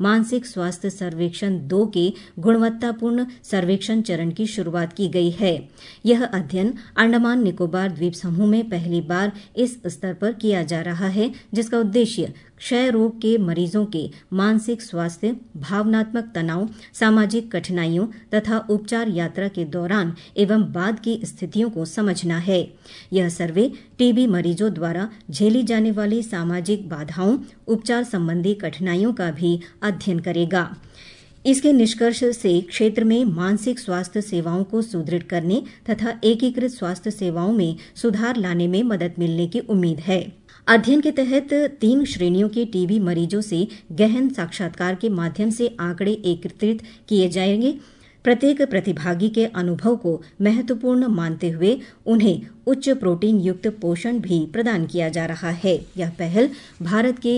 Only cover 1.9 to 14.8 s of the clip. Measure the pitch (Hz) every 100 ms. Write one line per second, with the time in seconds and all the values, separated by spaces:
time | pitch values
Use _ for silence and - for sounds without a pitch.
1.9 | 180 180 - - - 196 226 226 226 240
2.9 | 226 233 240 247 - - 196 175 196 208
3.9 | 220 220 165 165 170 214 208 170 170 170
4.9 | - 185 175 175 170 190 156 - - -
5.9 | - 214 233 247 185 147 185 208 - -
6.9 | - 226 233 233 247 196 175 170 185 190
7.9 | 151 175 175 180 170 208 220 226 175 170
8.9 | 170 156 175 202 202 - - 247 - 180
9.9 | - 185 175 208 214 214 190 156 165 170
10.9 | 170 190 196 247 - - 208 226 233 214
11.9 | 233 226 - 156 - - - - 247 262
12.9 | 226 220 226 220 226 175 165 175 208 208
13.9 | 165 151 - - 185 208 220 226 233